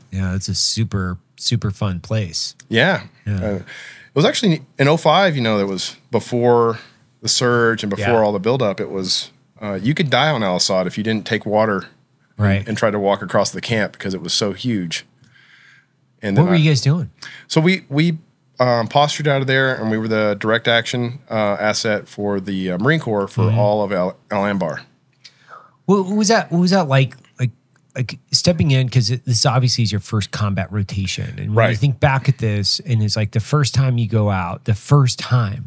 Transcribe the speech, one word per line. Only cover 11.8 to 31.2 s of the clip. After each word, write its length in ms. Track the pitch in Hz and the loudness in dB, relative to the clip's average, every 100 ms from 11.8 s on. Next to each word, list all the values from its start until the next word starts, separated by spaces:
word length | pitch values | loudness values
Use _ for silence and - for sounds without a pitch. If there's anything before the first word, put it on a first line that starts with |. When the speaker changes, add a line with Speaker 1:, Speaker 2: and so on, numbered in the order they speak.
| - _ _ _ _ - | -4 _ _ _ _ -2
Speaker 2:
and, 80 | 101 | 2
Speaker 1:
Right. 220 | 98 101 | 2 -2
Speaker 2:
and 100 | 107 | 0
try 140 | 113 | 0
to 80 | 104 | 2
walk 220 | 98 98 | 0 0
across 300 | 92 110 98 | 0 0 0
the 100 | 95 | -2
camp 320 | - 113 95 | -4 -2 -2
because 200 | - 98 | -4 -8
it 80 | 95 | -6
was 120 | 87 | -4
so 180 | - 107 | -2 -2
huge. 540 | 95 123 107 87 - - _ _ _ _ _ _ _ _ _ _ _ | -4 -4 -4 -4 -8 -12 _ _ _ _ _ _ _ _ _ _ _
And 140 | 107 98 | -2 2
Speaker 1:
What 80 | |
Speaker 2:
then 60 | 175 | 4
Speaker 1:
were 60 | 175 | 4
Speaker 2:
I 20 | |
Speaker 1:
you 100 | 156 | 2
guys 100 | 135 | 2
doing? 280 | 135 170 123 - - - - | 2 0 -2 -12 -20 -18 -4
Speaker 2:
So 140 | 160 | 0
we, 240 | 165 185 - | 2 0 -2
we, 300 | 139 170 160 _ _ _ - | 0 0 -2 _ _ _ -2
um, 280 | 123 120 113 | 0 2 0
postured 400 | 143 147 - 147 | 2 2 0 -2
out 100 | 139 | 0
of 60 | 131 | 0
there, 260 | 131 135 127 | 0 0 0
and 140 | 110 | -2
we 80 | 110 | -2
were 100 | 110 | 0
the 260 | 110 107 101 | 0 0 0
direct 280 | 110 113 120 | 0 0 2
action, 520 | 117 117 123 120 131 - | 0 0 -4 -4 -6 -6
uh, 280 | 113 104 101 | -2 0 0
asset 480 | 107 104 117 104 - | 0 0 0 -2 -4
for 300 | - 101 101 | -8 -4 -4
the, 300 | 95 98 92 | -4 -4 -2
uh, 60 | 90 | -2
Marine 200 | 120 160 | 0 0
Corps 280 | 131 104 98 | 0 -4 -2
for 140 | - | 0
Speaker 1:
Mm-hmm. 140 | 107 113 | 0 2
Speaker 2:
all 240 | 104 107 | 2 0
of 80 | 101 | 0
Al, 240 | 95 92 - - | 0 -2 -4 -6
Al 140 | 104 | -2
Anbar. 380 | 101 98 85 71 - _ _ _ - _ _ - - _ - | 0 -2 -4 -6 -14 _ _ _ -20 _ _ -20 -20 _ 0
Speaker 1:
What, 200 | 196 185 | 0 2
what 100 | 214 | 0
was 120 | 208 | 2
that? 240 | 220 143 | 2 2
What 80 | 170 | 2
was 120 | 180 | 2
that 160 | 190 151 | 2 2
like? 280 | 135 135 - _ - | 2 2 -2 _ -4
Like, 120 | 123 - _ _ _ - | -4 -6 _ _ _ -8
like 240 | 117 - - | -8 -10 -4
stepping 400 | - - 170 165 | 0 2 2 4
in, 160 | 131 127 | 2 2
'cause 240 | 131 110 | 2 0
it, 140 | 123 - | -2 0
this 200 | 117 143 | 2 2
obviously 380 | 120 123 - | 2 2 2
is 80 | 107 | 0
your 80 | 101 | -2
first 320 | - 110 98 | -2 -4 -2
combat 400 | - 104 95 92 | -4 -2 -2 -4
rotation, 540 | 104 98 98 92 - | -4 -4 -4 -4 -4